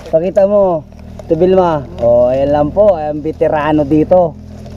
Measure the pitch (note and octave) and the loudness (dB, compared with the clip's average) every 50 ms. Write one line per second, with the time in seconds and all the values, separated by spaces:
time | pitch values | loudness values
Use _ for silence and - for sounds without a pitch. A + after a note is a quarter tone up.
0 | - E3 D#3+ D#3+ E3 F#3+ E3+ G3+ G3 G3 G#3 G3+ G3 F#3+ F3 D#3 - - - - | -14 -2 -2 -2 -2 0 2 2 2 4 4 2 2 2 0 -2 -6 -10 -20 -20
1 | - - - - - - E3+ D#3+ F3 F#3 F#3+ F#3+ F#3 F3 D#3+ D3 C3+ B2 - - | -20 -20 -18 -18 -4 -4 -2 0 2 2 4 2 2 2 0 -2 -6 -8 -10 -2
2 | A#2 A#2 A#2+ A#2+ B2 B2 B2+ C3+ C#3 C#3+ D3 D3 D3 D3+ - F3+ G#3 G#3+ F#3+ D#3+ | 0 2 4 4 4 2 2 0 0 0 0 0 0 0 0 2 2 2 2 2
3 | D3+ D3+ D3+ D3+ C#3+ D#3 D#3 - E3 D#3 D#3 D#3 C#3+ D3+ D#3 D3+ D3+ C3+ D#3 D3+ | -2 -6 -6 -6 -6 -8 -4 -2 0 0 0 0 0 0 0 0 0 2 2 0
4 | D3+ - F#3 F#3 F3+ E3 C#3+ - - - - - - - - | 2 2 2 2 2 0 -4 -10 -18 -20 -20 -18 -18 -18 -18